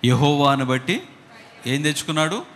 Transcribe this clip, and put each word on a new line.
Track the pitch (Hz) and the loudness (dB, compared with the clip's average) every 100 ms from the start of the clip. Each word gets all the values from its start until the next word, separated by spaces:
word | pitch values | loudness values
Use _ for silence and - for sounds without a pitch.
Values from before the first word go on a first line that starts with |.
యెహోవాను | 120 123 147 147 143 139 | 2 4 4 4 2 2
బట్టి | 131 127 127 220 - - - - - - 123 | 0 -2 -2 -6 -6 -20 -20 -20 -20 -12 -4
ఏం | 135 | -2
తెచ్చుకున్నాడు? | 151 143 - 156 156 208 349 | -2 -4 -4 -2 -2 -4 -10